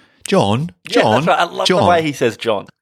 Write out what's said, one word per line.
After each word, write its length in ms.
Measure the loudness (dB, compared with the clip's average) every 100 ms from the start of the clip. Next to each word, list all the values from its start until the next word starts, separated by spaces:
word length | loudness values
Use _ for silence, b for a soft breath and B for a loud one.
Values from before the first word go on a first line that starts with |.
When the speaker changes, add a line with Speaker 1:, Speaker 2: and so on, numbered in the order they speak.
| b b -2
Speaker 1:
"John, 440 | 0 2 0 -4 -10 -4
Speaker 2:
Yeah, 140 | 0
Speaker 1:
John, 100 | 2 2
Speaker 2:
that's 20 | 2
right. 120 | 0
I 60 |
love 220 | -2 -2 0
Speaker 1:
John." 160 | 2
Speaker 2:
the 60 | 2
way 140 | 2
he 100 | 0
says 240 | -2 -2 -2
John. 300 | -4 -4 -6 _